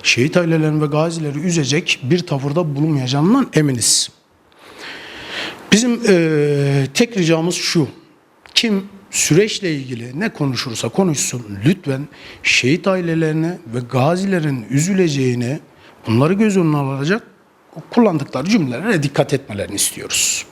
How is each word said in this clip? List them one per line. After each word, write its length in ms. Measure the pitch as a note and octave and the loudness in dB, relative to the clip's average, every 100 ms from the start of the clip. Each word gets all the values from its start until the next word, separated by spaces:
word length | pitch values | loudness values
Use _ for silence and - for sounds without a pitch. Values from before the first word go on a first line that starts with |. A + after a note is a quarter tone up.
şehit 340 | - A2+ D3 F3+ | 0 2 2 2
ailelerini 460 | E3+ D#3+ D#3 D3+ | 2 2 2 0
ve 40 | D3+ | 0
gazileri 520 | D3+ E3+ E3 D3+ C#3+ | 0 0 -2 -6 -4
üzecek 640 | F3+ E3 B2+ D3+ - - | -2 0 0 0 -2 -4
bir 240 | B2+ F3 F3 | 0 0 0
tavırda 500 | C#3 C#3+ D#3+ D#3+ C#3 | -4 0 0 0 0
bulunmayacağından 760 | D#3+ C#3+ B2+ C#3+ F3 C4+ - | 0 0 0 2 4 4 2
eminiz. 580 | D#3 D3 B2 - - - - _ _ _ _ - - - - - - - - - - - | 2 2 0 0 0 -2 -10 _ _ _ _ -20 -18 -16 -16 -16 -16 -12 -10 -10 -14 0
Bizim, 280 | G#3 B3 A#3 A#3 | 2 2 2 4
e, 800 | F3+ D#3+ D3+ D3 C#3+ C#3 C#3 C3+ | 4 4 2 2 2 2 2 0
tek 220 | - A#3+ G#3 | 0 0 2
ricamız 380 | D#3+ D#3+ E3+ | 2 2 0
şu. 340 | F3 - F3 A#2 - _ _ _ _ - | -2 -2 0 0 -4 _ _ _ _ -6
Kim 320 | - A#3 G3 G3 - - | -2 0 0 -4 -16 -8
süreçle 640 | - - D3+ A3 - F3+ | -4 4 4 4 0 -4
ilgili 460 | D3 B2+ A#2 B2 C#3 | -4 -6 -10 -10 -6
ne 80 | A3 | -6
konuşursa 600 | - C#3 B2 C3 A2 A#2 | -4 -4 -4 -6 -6 -4
konuşsun, 680 | - F#3+ C#3 - B2 G#2+ G2+ | 0 0 0 -4 -6 -10 0
lütfen 440 | B2+ F#3+ C#3 C3+ D3 - - - | 0 2 -2 -6 -6 -14 -20 -6
şehit 440 | - - B2 E3+ G3+ | 0 2 2 2 0
ailelerine 720 | F#3 E3+ D#3+ D#3 D#3 E3 F3+ A#2 | 0 0 0 0 0 -2 -4 -8
ve 60 | B2 | -8
gazilerin 840 | A#2+ B2+ C#3+ F3+ G3 F3+ D3+ C3 G#2+ | -2 0 2 2 0 0 0 -2 -2
üzüleceğini, 920 | C#3 F3 F#3+ E3+ C#3 B2+ A#2+ A#2+ D3+ - - - - - | -2 2 2 2 2 0 0 -2 -4 -10 -20 -20 -12 0
bunları 280 | A2 D3+ | 2 4
göz 220 | G3 A3 F#3+ | 4 2 2
önüne 200 | D#3+ D3 | 2 2
alacak 460 | C3+ C3+ D3 A3 - _ _ _ _ E3 - | 0 -2 -2 -2 -4 _ _ _ _ -20 -2
kullandıkları 580 | - G#3+ D#3+ - - F#3 | 2 4 2 -2 -4 0
cümlelere 540 | A3+ C3+ A#2+ A3 F3 | 0 0 -2 0 0
dikkat 300 | C#3 - C3+ | 0 0 0
etmelerini 420 | C3+ - G2+ E2+ | -2 -4 -8 -6
istiyoruz. 720 | G2+ - - G2+ - - - - | -4 -4 -6 -10 -6 -4 -6 -4